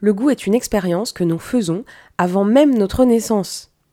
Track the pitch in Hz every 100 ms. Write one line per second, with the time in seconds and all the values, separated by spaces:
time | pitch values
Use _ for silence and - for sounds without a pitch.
0 | 202 202 285 247 - 233 - 208 180 170
1 | 220 - 175 165 - 254 170 170 - -
2 | - - 180 190 202 254 294 240 196 -
3 | 254 226 220 214 175 - - _ _